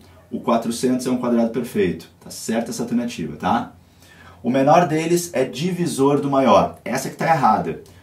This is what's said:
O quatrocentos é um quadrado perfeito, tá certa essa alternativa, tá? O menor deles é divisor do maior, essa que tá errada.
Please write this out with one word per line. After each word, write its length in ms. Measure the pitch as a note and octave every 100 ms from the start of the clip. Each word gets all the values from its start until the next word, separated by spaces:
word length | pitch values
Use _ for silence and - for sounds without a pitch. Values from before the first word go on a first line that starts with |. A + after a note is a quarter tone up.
| - - -
O 80 | A2+
quatrocentos 680 | - A#2 A#2 A#2 B2+ B2+ C3
é 60 |
um 60 | B2
quadrado 320 | A#2+ A#2 A#2
perfeito, 600 | B2+ A#2 G#2+ F#2 - - _
tá 100 | -
certa 420 | - - A2+ A#2
essa 120 | -
alternativa, 520 | A#2 A#2 A#2+ - D#2 D2
tá? 380 | F2+ A#2+ B2 - _ _ - - - -
O 80 | A#2+
menor 380 | C3+ C3+ E3 E3+
deles 440 | D#3 E3 F3 -
é 100 | -
divisor 800 | B2+ A2+ F3 F3 D#3+ A#2 C#3 C#3+
do 80 | C#3
maior, 480 | C#3 C3 G2 - - -
essa 240 | A2+ -
que 80 | -
tá 80 | -
errada. 560 | - B2 G#2+ E2+ - - -